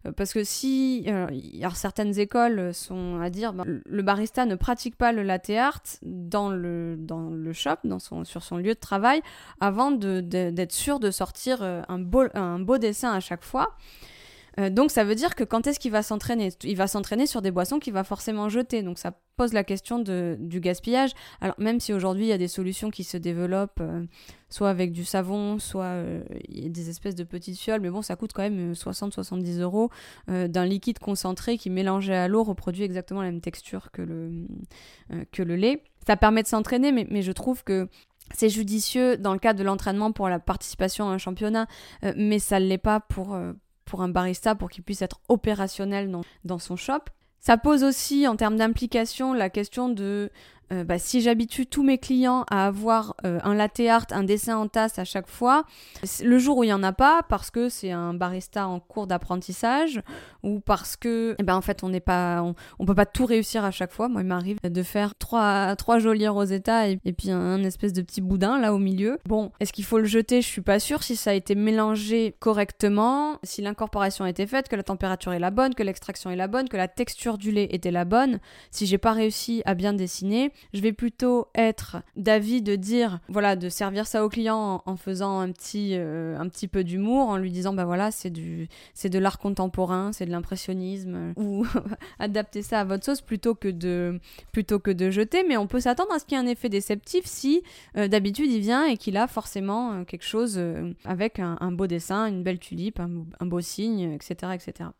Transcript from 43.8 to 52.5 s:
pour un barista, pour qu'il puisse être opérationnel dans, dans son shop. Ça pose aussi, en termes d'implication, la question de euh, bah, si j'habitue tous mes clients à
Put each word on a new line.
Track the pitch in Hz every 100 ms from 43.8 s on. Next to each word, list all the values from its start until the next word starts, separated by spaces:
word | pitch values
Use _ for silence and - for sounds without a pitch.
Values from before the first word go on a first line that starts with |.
pour | - 185
un | 180
barista, | 175 180 185 220
pour | 214 180
qu'il | -
puisse | 175 202
être | 185 - -
opérationnel | 240 220 202 190 - 202 202 196
dans, | 175 170 _
dans | 175 175
son | - 180
shop. | - 285 - - _ _
Ça | - 233
pose | 294 294
aussi, | 277 269 - 277 277
en | 214
termes | 214 220
d'implication, | 220 226 240 233 226 - 262
la | 254 190
question | 208 202 - 247
de | 214 196 202 208 - - - _
euh, | 185
bah, | 170 175
si | - 254
j'habitue | 233 233 233 - 254
tous | 294
mes | 269 262
clients | - 254 254 254
à | -